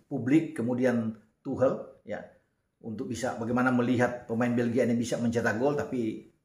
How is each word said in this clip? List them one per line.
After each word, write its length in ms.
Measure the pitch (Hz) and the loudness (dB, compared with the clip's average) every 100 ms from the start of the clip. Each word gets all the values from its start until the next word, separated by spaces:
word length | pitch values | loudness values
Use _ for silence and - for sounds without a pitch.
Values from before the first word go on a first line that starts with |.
| _ | _
publik, 480 | 135 117 151 160 - | -6 2 4 4 -2
kemudian 560 | 120 123 123 117 110 110 _ _ | -2 2 2 2 0 -4 _ _
Tuchel, 580 | 139 127 131 208 - - - | -8 0 2 2 -6 -16 -10
ya, 160 | 101 - - _ _ _ _ | -10 -10 -20 _ _ _ _
untuk 280 | - 107 131 | -12 -8 -6
bisa 280 | 117 123 - | -4 -4 -4
bagaimana 320 | 113 123 127 | -2 0 2
melihat 560 | 123 120 120 123 - | 2 2 2 2 0
pemain 280 | - 113 120 | -4 -2 0
Belgia 360 | 120 117 117 117 | 2 2 2 2
ini 80 | 117 | 2
bisa 240 | 117 - | 0 -2
mencetak 400 | 117 117 113 107 | 0 0 0 2
gol, 160 | 135 117 | 0 0
tapi 560 | 101 127 110 - - _ | -2 -4 -4 -6 -12 _